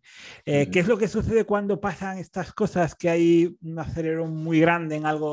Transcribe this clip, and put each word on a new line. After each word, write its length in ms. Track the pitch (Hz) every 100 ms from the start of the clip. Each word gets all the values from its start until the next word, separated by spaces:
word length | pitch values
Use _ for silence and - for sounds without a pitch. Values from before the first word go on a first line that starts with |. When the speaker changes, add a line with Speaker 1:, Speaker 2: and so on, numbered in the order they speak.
| _ - - - -
Speaker 1:
Eh, 140 | 143
Speaker 2:
Sí, 60 | 143
sí. 60 |
Speaker 1:
¿qué 80 | 180
es 80 | 175
lo 100 | 214
que 120 | 220
sucede 340 | 214 - 220
cuando 380 | 208 208 202 202
pasan 380 | 202 156 196 190
estas 340 | 170 190 165
cosas, 420 | - 208 180 160 -
que 140 | 170
hay 480 | 170 170 170 170 -
un 160 | 165 165
acelerón 560 | 151 170 160 160 165
muy 280 | 160 160 160
grande 340 | 165 170 160 151
en 100 | 151
algo 200 | 156 151